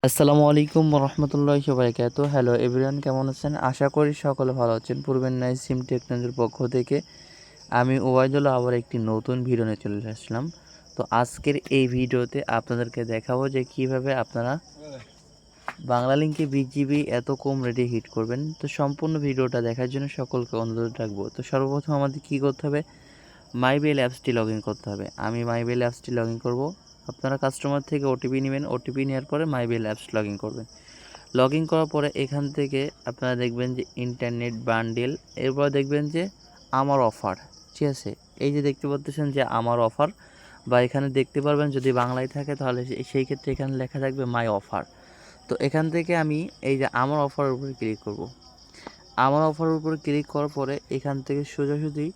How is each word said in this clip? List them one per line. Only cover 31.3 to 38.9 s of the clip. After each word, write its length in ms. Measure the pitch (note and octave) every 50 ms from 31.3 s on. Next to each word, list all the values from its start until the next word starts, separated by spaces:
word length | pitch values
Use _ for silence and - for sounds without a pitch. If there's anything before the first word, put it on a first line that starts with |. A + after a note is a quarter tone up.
| -
log 180 | C3 B2+ C3 C#3
in 120 | D#3 D#3+
করার 200 | D#3 - D#3+ D#3+
পরে 240 | D3+ - D3+ D3 D3 -
এখান 380 | - C#3 C3 C#3+ C#3+ C#3+ C#3 C#3
থেকে 380 | D3+ C#3+ C3+ C#3 C3+ C#3 D3+ - _ -
আপনারা 280 | - A#2+ - - B2+ B2+
দেখবেন 400 | A#2+ B2 B2 A#2 A#2+ B2+ B2+ B2+
যে 100 | B2+ - - -
ইন্টারনেট 580 | - B2 B2 B2 B2 B2+ A#2+ A#2+ A#2 A#2+ A#2+ A#2
বান্ডেল, 600 | A2 A#2+ A#2+ A2+ A2+ A2+ A2+ A2+ A#2 A#2+ B2+ D3 - - - -
এরপর 340 | - - C3+ C3 C#3 C#3+ C#3+
দেখবেন 380 | C#3 C#3+ C#3 C3+ C#3+ D3 D3 D3
যে 200 | D3+ E3 F3 G3 - _ - - - - - -
আমার 300 | - C3 C3+ C#3+ C#3 C#3
অফার, 360 | B2+ A2+ - - - G#2 F2+ - - - - - - - -
ঠিক 140 | - D3+ D3
আছে? 260 | C#3 - - G2+ - - _ _ _
এই 160 | - - C#3+ C#3+
যে 100 | D3 C#3+
দেখতে 260 | C#3+ C3+ - -
পাচ্ছেন 440 | C#3+